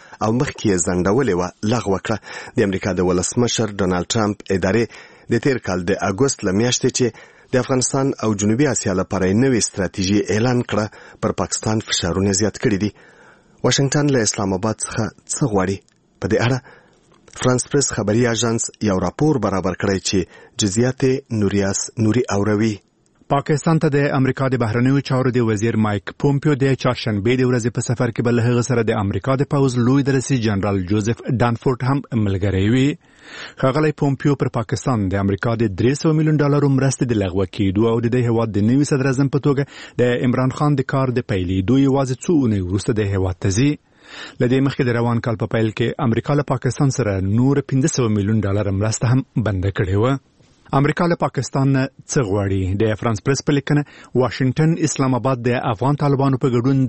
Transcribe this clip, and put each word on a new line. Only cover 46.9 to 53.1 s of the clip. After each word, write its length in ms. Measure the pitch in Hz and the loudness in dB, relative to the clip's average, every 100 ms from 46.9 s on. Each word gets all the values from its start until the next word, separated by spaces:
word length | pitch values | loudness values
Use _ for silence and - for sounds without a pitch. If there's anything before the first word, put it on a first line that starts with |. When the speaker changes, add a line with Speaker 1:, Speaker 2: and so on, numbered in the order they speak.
| 123 | 0
Speaker 2:
سره 220 | 107 95 95 | -2 0 0
نور 320 | 110 127 139 | 2 2 2
پنځه 340 | - 131 151 - | 0 0 0 0
سوه 180 | 117 104 | 0 0
میلیون 260 | 98 110 98 | 2 0 0
ډالر 260 | 101 101 98 | 0 0 0
مرسته 340 | 107 110 117 | -2 0 0
هم 320 | 127 135 - 107 | 0 0 -2 -2
بنده 260 | 95 95 - | 0 -2 -2
کړې 200 | 92 101 120 | 0 2 2
وه. 180 | 139 - _ _ _ - 139 | 0 -6 _ _ _ -4 0
امریکا 280 | 143 151 170 | 0 0 0
له 80 | 165 | 0
پاکستان 500 | 139 - 120 143 135 | -2 -2 -4 0 0
نه 80 | 135 131 - - | 0 -2 -6 -4
څه 80 | 151 110 | -2 0
غواړي؟ 480 | 101 98 98 92 101 | 0 0 0 0 0
د 160 | 110 107 | 0 0
فرانس 220 | 120 | -2